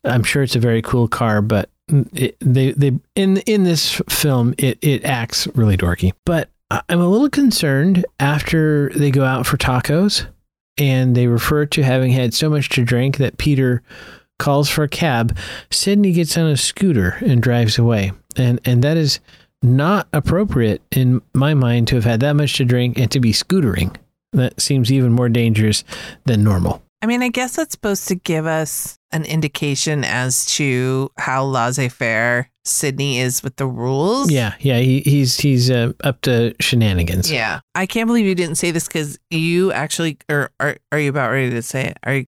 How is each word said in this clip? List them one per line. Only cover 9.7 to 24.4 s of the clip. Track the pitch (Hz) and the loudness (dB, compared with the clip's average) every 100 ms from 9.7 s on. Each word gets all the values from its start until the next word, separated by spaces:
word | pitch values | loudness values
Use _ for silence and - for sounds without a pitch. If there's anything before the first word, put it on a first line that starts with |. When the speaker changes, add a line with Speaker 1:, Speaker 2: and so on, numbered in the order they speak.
| 127 - 151 202 - - - _ _ _ - | 0 0 2 2 0 -6 -12 _ _ _ -2
Speaker 1:
and | 139 131 127 123 | 0 2 2 2
they | 123 | 2
refer | 117 - 151 147 | 2 0 0 0
to | - | 0
having | 131 131 127 | 2 2 2
had | 131 123 | 2 0
so | - 156 | 0 0
much | 151 131 | 0 0
to | - | 0
drink | 120 123 131 135 | 0 2 0 0
that | 127 - | -2 -2
Peter | 151 135 131 123 - - - - _ - | 0 2 2 0 -4 -18 -20 -20 _ -6
calls | - 139 147 | 0 0 0
for | - | 0
a | 147 | -2
cab. | - 165 120 113 - - - - | -2 0 0 0 -2 -8 -14 -8
Sydney | - 196 202 202 | -4 0 2 2
gets | 170 156 170 | 2 0 0
on | 160 | 0
a | 139 | 0
scooter | - - 196 127 90 - | -2 0 2 2 2 0
and | 233 123 | 2 2
drives | 120 120 113 113 | 2 2 2 2
away. | 117 110 98 - _ - | 2 2 0 -4 _ -2
And, | 127 120 - | 0 0 0
and | 123 | 2
that | 143 165 | 2 2
is | 147 - - - _ _ | 0 -2 -8 -20 _ _
not | 120 131 147 202 - | 2 2 2 0 0
appropriate | 151 - 170 208 127 110 98 - | -2 0 0 0 0 0 0 -2
in | 131 127 127 - 131 | 0 2 2 0 0
my | 139 | 2
mind | 151 123 120 113 | 2 2 2 2
to | 127 | 2
have | 110 | 2
had | 113 | 2
that | 143 147 | 2 2
much | 143 - | 0 0
to | 123 | 0
drink | 123 123 120 | 2 0 0
and | 120 | 0
to | 139 | 2
be | 120 | 2
scootering. | 107 - 190 123 82 90 - _ _ _ | 0 0 0 2 0 -2 -6 _ _ _
That | 156 | -2